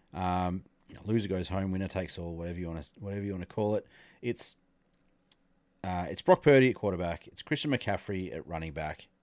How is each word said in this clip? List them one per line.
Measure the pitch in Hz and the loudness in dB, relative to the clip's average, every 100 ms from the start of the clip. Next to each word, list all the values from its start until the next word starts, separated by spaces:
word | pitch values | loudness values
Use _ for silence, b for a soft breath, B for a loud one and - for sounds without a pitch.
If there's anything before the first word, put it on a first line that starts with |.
| _ | _
um, | 87 92 90 90 92 - _ - | -4 0 2 0 -2 -8 _ -20
you | |
know, | - | -10
loser | 104 113 98 | 0 2 2
goes | 92 87 | -2 -2
home, | 95 95 | -2 0
winner | 92 95 | -2 -2
takes | 95 85 - | -4 -4 -6
all, | 85 | -8
whatever | 82 85 87 | -6 -6 -6
you | 85 | -6
wanna, | 80 - - | -6 -10 -12
whatever | 101 101 | -8 -6
you | 101 | -6
wanna | 92 87 | -6 -6
call | - 104 | -2 0
it. | 107 - b b b | 0 -4 b b b
It's, | 120 117 - - _ _ _ _ _ _ _ _ _ _ _ _ | -4 -4 -6 -8 _ _ _ _ _ _ _ _ _ _ _ _
uh, | 92 87 85 | -4 -4 -4
it's | 95 | 0
Brock | - - | 4 6
Purdy | 147 135 127 | 8 8 8
at | |
quarterback, | - 101 87 85 82 - | 4 -2 0 -2 -4 -10
it's | - | -14
Christian | - 151 147 | -6 -4 0
McCaffrey | 127 107 95 - 95 90 | -2 0 -2 -4 -6 -4
at | - 67 | -8 -6
running | 80 80 | -6 -6
back, | 76 76 - - _ | -6 -6 -8 -16 _